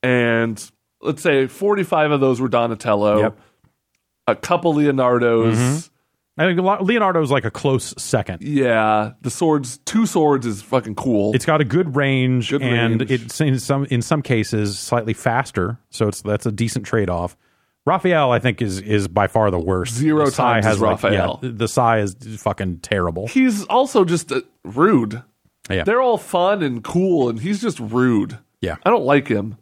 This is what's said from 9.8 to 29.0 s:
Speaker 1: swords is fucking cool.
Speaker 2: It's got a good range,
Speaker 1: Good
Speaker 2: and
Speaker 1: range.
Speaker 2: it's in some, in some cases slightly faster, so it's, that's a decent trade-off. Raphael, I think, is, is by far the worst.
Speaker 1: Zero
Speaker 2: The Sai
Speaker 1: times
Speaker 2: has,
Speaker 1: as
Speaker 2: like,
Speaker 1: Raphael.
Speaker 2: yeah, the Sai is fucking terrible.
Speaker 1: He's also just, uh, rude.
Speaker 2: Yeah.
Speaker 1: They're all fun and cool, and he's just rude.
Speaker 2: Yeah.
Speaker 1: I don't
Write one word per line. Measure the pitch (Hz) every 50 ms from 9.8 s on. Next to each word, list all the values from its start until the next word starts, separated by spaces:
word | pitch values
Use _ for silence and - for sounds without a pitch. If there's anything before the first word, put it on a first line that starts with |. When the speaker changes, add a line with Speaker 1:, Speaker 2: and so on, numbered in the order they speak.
| _ - - 220 226
Speaker 1:
swords | - - 190 156 151 143 135 117
is | 117 107 101
fucking | - - 131 131 113 110 101
cool. | - - 135 117 104 101 107 110
Speaker 2:
It's | 127 -
got | - 156 156
a | 151
good | 110 95 170 185 160 131
range, | 143 143 139 135 131 127 127 127 127 113 -
Speaker 1:
Good | 139 139
Speaker 2:
and | 135 127 123 117 117 113 113 110
Speaker 1:
range. | - 104
Speaker 2:
it's | 135 123 113 117 - -
in | 156 147 135 123
some, | - - 143 139 139
in | - 135 120
some | 117 - 165 151
cases | 131 - 127 113 107 - - 107 107 101 98 92
slightly | - - 123 120 110 110 107
faster, | - - 127 113 127 135 - - - 92 107 123 - _ _
so | - - 113
it's, | 104 104 -
that's | - 104 104 107 -
a | 120
decent | 107 98 117 113 - - 104
trade-off. | - - 113 101 90 90 85 87 90 - _ _ _ _ _ _ _ _ _ _
Raphael, | 139 170 190 - 185 175 156 143 127
I | 120 113
think, | - 127 110 -
is, | 120 101 92 95
is | 95 107 107 104 98 87
by | 82 104 101
far | 92 - 117 110 104
the | 92 87
worst. | 82 90 95 90 87 - 113
Speaker 1:
Zero | 117 143 156 151 151 151
Speaker 2:
The | 139
Sai | 131 - 127 123 120
Speaker 1:
times | 113 101
Speaker 2:
has, | 110 110
Speaker 1:
as | 101
Speaker 2:
like, | 110 107 107 107 -
Speaker 1:
Raphael. | 101 104 95 87 - - - -
Speaker 2:
yeah, | 131 113
the | 104 113
Sai | 107 - - 123 117 113 110
is | 104 98 90 - - - 110
fucking | 107 - 107 92 - 98 92 87 82
terrible. | - - 107 98 90 87 80 87 101
Speaker 1:
He's | 120 - 262 262 254 214 202 190
also | - - 240 269 269 - 233 190
just, | 165 175 160 165 -
uh, | - 131 - _ _ _ _
rude. | 87 104 127 160 - 208 135 117 107 104 117 - _ _ _ _ _ _ _ _ -
Speaker 2:
Yeah. | - 95 -
Speaker 1:
They're | 196 220 247
all | 262 247 226
fun | - - - - 180 175 190 208 202 165
and | 139 123 117
cool, | 104 - - 175 185 190 175 160 131
and | 120 117 113
he's | 117 180 208 196
just | 233 226 147 -
rude. | 120 104 107 123 127 127 120 104 101 107 120 - _ _ _ _
Speaker 2:
Yeah. | - 90 80 - -
Speaker 1:
I | 190
don't | 233 226